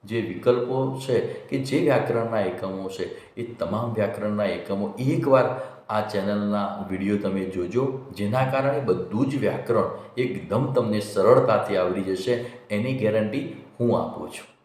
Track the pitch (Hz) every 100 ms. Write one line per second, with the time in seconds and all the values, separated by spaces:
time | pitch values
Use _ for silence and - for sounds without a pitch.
0 | 101 113 - - 127 123 123 131 135 -
1 | - 117 - - - 139 - 143 165 123
2 | - 113 113 113 95 90 95 95 92 -
3 | 90 - - - 117 117 95 104 120 110
4 | 101 - 104 104 101 87 - 98 101 -
5 | 131 - 135 131 120 - - - - 107
6 | 101 101 98 104 104 104 98 98 95 95
7 | 98 101 98 98 92 92 87 120 135 -
8 | - 95 104 127 135 135 139 - 104 90
9 | 90 104 135 127 104 92 - 113 90 -
10 | - - 127 - - 110 147 127 110 107
11 | 98 101 98 127 - 104 - 95 90 95
12 | 95 92 - 120 - - - 104 123 127
13 | 107 110 107 135 113 104 - - 120 92
14 | 80 - - - - _